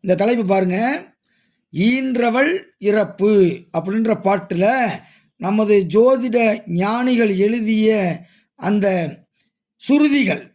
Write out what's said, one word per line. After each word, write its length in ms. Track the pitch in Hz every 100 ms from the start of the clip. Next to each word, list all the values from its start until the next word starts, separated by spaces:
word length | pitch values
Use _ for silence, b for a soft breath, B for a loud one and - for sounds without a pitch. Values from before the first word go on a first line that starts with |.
இந்த 140 | 185 180
தலைப்பு 300 | 208 240 185
பாருங்க, 320 | 190 185 185 240 311 - _ _ _ _ _ _
ஈன்றவள் 760 | 151 214 254 262 240 240 240 294 370 - _
இறப்பு 560 | 202 208 196 - 202 208 180 131 - 165
அப்படின்ற 360 | 170 214 226 214
பாட்டுல 440 | 190 196 - 175 196 262 226 - b b b _
நமது 380 | 180 214 208 208 180
ஜோதிட 480 | 196 247 262 247 233 226 214 -
ஞானிகள் 720 | 170 196 226 247 240 220 190
எழுதிய 520 | 208 233 220 220 220 214 185 147 b b b _
அந்த 320 | 185 208 202 185 160 - _ _ _ _ _ _
சுருதிகள் 600 | - 285 294 285 196 147 -